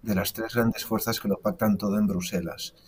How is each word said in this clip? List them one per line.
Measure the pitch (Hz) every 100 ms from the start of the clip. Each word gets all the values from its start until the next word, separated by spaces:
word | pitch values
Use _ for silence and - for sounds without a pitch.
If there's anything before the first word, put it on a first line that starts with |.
de | 110 98
las | 98
tres | - 113 120
grandes | 113 - -
fuerzas | 110 - 113
que | 104
lo | 98
pactan | 107 92 110 98
todo | 104 104
en | 101
Bruselas. | 90 87 95 85 - - -